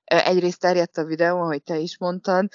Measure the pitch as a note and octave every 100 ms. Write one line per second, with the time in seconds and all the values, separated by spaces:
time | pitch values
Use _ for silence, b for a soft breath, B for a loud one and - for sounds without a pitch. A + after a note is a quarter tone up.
0 | - E3+ - F#3 F3 - F3+ F3+ E3+ F3
1 | D#3 D#3+ E3+ F3+ E3+ C#3+ - D#3+ F3 -
2 | F3+ F3+ - F#3 G3+